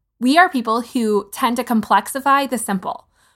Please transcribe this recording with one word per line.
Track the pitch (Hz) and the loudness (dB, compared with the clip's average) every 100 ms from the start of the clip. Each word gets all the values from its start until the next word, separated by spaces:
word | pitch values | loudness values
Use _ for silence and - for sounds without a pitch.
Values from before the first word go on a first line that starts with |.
| _ - | _ -2
we | 247 320 | 2 4
are | 359 | 4
people | 254 226 226 | 2 -2 -2
who | 233 254 220 208 - | -2 -2 0 0 -2
tend | - 233 247 | -4 -2 -2
to | |
complexify | 247 220 - 208 226 269 277 277 277 | 0 0 2 0 0 -4 2 2 0
the | 240 | -4
simple. | - 190 - - _ _ _ | -4 -6 -6 -10 _ _ _